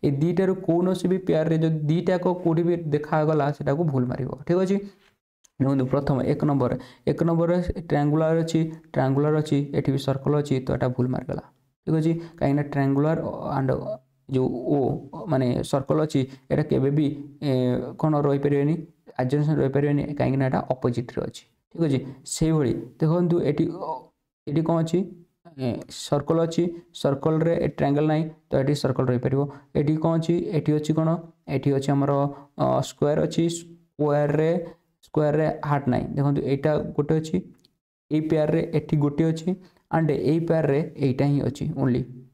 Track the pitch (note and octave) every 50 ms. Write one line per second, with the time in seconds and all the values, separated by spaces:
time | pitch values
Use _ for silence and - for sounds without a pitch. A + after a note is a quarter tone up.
0 | - D#3 C#3 C3+ D3+ E3+ F3+ E3+ F#3+ F#3 F#3 F#3+ F#3 - E3 E3+ F3+ F#3 F#3 F3+
1 | - F3+ F#3 F#3+ F#3 - D#3+ D#3+ D#3 D#3+ D#3+ D#3+ D#3+ D#3+ D#3+ D#3 D3 D3 D#3 E3+
2 | F3 F3+ F#3 F3 F3 F#3 F3 F3 - F3 E3 E3 F3 E3+ F3 E3+ E3+ D3+ C#3+ D3
3 | D3 - - D#3 D3+ D3+ D#3 D3+ C#3+ C#3+ D3 - D3+ D3 C#3 D3 F3 D#3+ C3+ C3
4 | B2 B2 B2+ - C3+ - - C#3+ - - E3+ F3 F#3+ F#3 G3 G3+ G3+ G3+ - _
5 | _ _ _ _ _ _ _ _ _ _ _ _ B2+ C3+ C#3 C3+ B2+ C3 - C#3+
6 | C#3 - D3 B2+ - - D3 C#3+ - D3+ C#3+ C#3 B2 B2 A#2+ - - - - _
7 | _ - - - E3+ E3+ E3 E3 E3+ E3+ F3 F3+ F3 F3 - - E3 - D3+ D3
8 | C#3+ D3 D3 D#3+ D#3+ D#3+ D#3+ E3 E3 E3 - D#3+ E3 D#3+ D#3+ - - - - C#3+
9 | C3+ C3 C3+ C#3 D3 D3+ D3+ D#3 D3 D3+ - C#3 C#3+ C#3+ - C#3 C3 - C3+ C3+
10 | C#3 - C3+ C3+ - C#3+ D3 D3 D3 D3 C#3 C3 B2+ C3 C#3 C3 C3+ C3 B2 -
11 | B2 B2+ B2+ - - - - - - - _ _ _ _ _ _ _ - D#3+ D#3+
12 | D#3 E3 E3 E3 - - - - C#3 C#3 C#3 C#3+ D3 C#3+ - C#3+ C#3 C3+ C#3 C#3
13 | C#3+ D#3 D#3+ D#3+ - - - - - - C#3 C#3 C3+ C3 C3 - - - - -
14 | _ _ _ _ _ - C#3 C3 B2+ B2+ - A#2 B2+ - D3+ C#3+ C3 A2+ - -
15 | - - - - A#3 G3+ D3+ C3+ C3 B2 B2 A#2+ A#2 - - C#3+ C#3 - D3+ D#3
16 | D#3 D#3 - C#3+ C3+ C3+ - - _ _ D3 D3 D3+ D3+ - C3+ C3 C3+ C#3+ D3
17 | D#3 C#3 D3 C#3 - - - - - D3 C3+ B2+ B2+ B2 B2 B2+ - B2+ D#3 -
18 | - D#3 D3+ D3 D3 C#3+ C#3 C#3+ C#3+ C#3+ C#3+ C#3+ C#3+ D3 D#3+ E3 - - _ _
19 | _ - - - C3 B2+ C3+ D3 D3 D3+ D#3 C#3+ C3+ C3+ C3+ D3 C#3+ D3 C#3+ D3
20 | C3+ - D3 C#3+ C3+ B2+ C3 C3+ C3+ C3 C3 - - - - - - C3+ B2 B2
21 | B2 B2 - - - - - - - _ _ _ _ _ _ - E3 D#3 C#3 B2+
22 | - - - - - - - - D#3+ D#3 D#3+ D#3 D3 A#2+ - - - - - _
23 | - D#3 D#3+ F3 F3+ F3 E3+ E3+ - C3 D3 C#3+ F3 E3 D#3+ F3+ F#3+ D3 D#3+ C3
24 | - - _ _ _ _ _ _ _ - C#3+ D#3+ E3 D#3+ E3+ E3 D#3+ D#3+ - F3
25 | G3 - - - - _ _ _ _ - - C3+ C3 B2 A2 - - - - -
26 | - - - D3 C#3 - D#3+ E3 E3 E3 E3 - E3+ E3+ E3+ - - _ _ -
27 | - D3 C3+ C#3 - D#3+ D#3+ D#3 D#3+ E3 E3 - - - - - - C#3+ C#3+ C#3+
28 | D3+ D#3 D#3 D#3 D#3+ D#3 D#3 _ _ _ - C3+ C3+ C#3 D3 C#3+ - C#3 B2+ -
29 | C3+ B2+ B2+ A#2+ B2 C3 C3 C3+ C#3+ C#3 - - - _ _ C#3+ D3 C#3 D#3 D#3
30 | D#3+ E3+ E3 E3 D#3+ - E3+ F3 E3+ - G3 D3+ D3 - D3+ D3+ D3 - D#3 D#3+
31 | D#3+ D#3+ E3 E3+ E3+ - - _ _ - D3 C#3 C3+ C#3+ C#3 C3+ C3+ C#3 C#3+ C#3
32 | C#3 C#3 C#3+ C#3 C#3+ C#3+ C#3 - - - _ - D3 C3 C3 C3 C#3 - - _
33 | - C#3+ D3 D#3+ D#3 D#3+ D#3+ - E3 E3+ E3 - - - - - _ _ _ -
34 | D3 D3+ C#3+ D3 D3 D3 D3+ D3 D#3 D#3+ E3+ F3 E3+ - - _ _ _ _ _
35 | _ - _ D#3 D3+ D3+ D3 D3+ D#3 D3+ - - - D3+ C#3+ C#3+ C#3 - - -
36 | - - - D3 C#3 C#3+ C#3+ C#3 - - C3+ C#3 - D#3 D3+ D3+ - - - -
37 | D3 D3 D#3+ D#3+ D#3 D#3+ - F#3 - - - _ _ _ _ _ _ _ _ _
38 | _ _ - D#3 D#3 D#3 E3 D#3 D3+ D3+ D#3+ E3 D#3+ - - D#3 D3+ - - D3+
39 | C#3+ D3 C#3+ C#3+ D#3+ D#3+ D#3+ D#3+ D#3+ F3+ F#3 F#3+ - - _ _ _ _ - E3
40 | D#3+ D3+ D3 C#3 - A2 D3+ E3+ E3 E3 E3 D#3+ D#3 C#3+ C#3 C#3 E3 E3 - -
41 | C#3+ C#3 B2+ C3+ C#3 C#3+ C#3+ C#3+ - - - - - D#3 - - C3+ C3+ A#2+ C3
42 | C3+ - - - - -